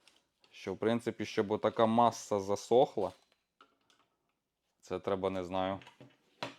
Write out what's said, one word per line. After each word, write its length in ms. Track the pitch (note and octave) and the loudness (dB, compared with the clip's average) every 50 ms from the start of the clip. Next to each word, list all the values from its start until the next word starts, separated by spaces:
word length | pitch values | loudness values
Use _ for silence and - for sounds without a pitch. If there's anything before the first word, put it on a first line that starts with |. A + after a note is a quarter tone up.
| _ _ _ _ _ _ _ _ _ _ | _ _ _ _ _ _ _ _ _ _
що, 220 | - - - G#2 F#2 | -20 -12 -8 -8 -6
в 40 | |
принципі, 480 | - - A2 A#2+ A#2+ - A#2 G#2 - G#2+ | -2 0 0 0 0 -2 -4 -6 -6 -8
щоб 260 | - - - G#2+ G2 | -4 -2 -2 0 0
отака 340 | G#2+ G#2 - A2 - - A#2 | -2 0 0 0 2 4 2
маса 540 | A2 A2+ A#2 A#2+ A2+ A2 - - - G#2+ G2+ | 4 4 4 4 4 2 0 -4 -4 -4 -2
засохла, 720 | F#2+ G2 G2+ - - - A#2 B2 C#3 C3+ - A#2 G2 F2+ - - _ _ _ _ _ _ _ _ - _ _ _ _ _ _ _ _ _ _ _ _ _ _ _ _ _ _ _ _ _ _ _ | -2 -2 -4 -4 0 4 4 4 4 4 2 -4 -4 -4 -6 -12 _ _ _ _ _ _ _ _ -20 _ _ _ _ _ _ _ _ _ _ _ _ _ _ _ _ _ _ _ _ _ _ _
це 180 | - - F#2 F#2 | -12 -10 -10 -6
треба, 300 | - - G2 F#2+ F#2 G2 | -4 -4 -2 -2 -2 -2
не 140 | F#2+ F#2+ F2+ | -4 -4 -6
знаю. 360 | F2 F#2 F#2+ F#2 F#2+ G2 F#2+ - - - _ - - _ _ _ _ _ _ - - - | -4 -4 -2 -2 -2 -4 -6 -10 -18 -20 _ -20 -20 _ _ _ _ _ _ -12 -12 -12